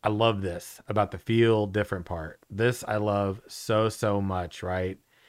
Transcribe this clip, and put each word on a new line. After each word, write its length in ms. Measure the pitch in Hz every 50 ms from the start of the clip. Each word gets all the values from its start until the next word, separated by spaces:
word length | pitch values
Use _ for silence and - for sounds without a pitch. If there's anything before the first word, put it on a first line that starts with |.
I 60 | - 107
love 320 | 107 104 113 113 110 101
this 400 | 98 92 87 85 - - - - -
about 240 | - 110 107 101 95
the 80 | - 90
feel 480 | _ - 113 113 117 113 113 107 104
different 380 | 101 95 104 104 - 101 92 85
part. 340 | - 87 82 78 78 - _ _ _
This 360 | 101 98 113 123 123 - -
I 100 | - 110
love 440 | 107 104 104 101 101 101 98 98 110 _ -
so, 400 | - - - - 113 107 110 110
so 320 | 107 - - 107 101 101
much, 420 | 98 95 95 90 90 85 - -
right? 360 | - 90 92 92 92 92 95 - _ _ _ _ _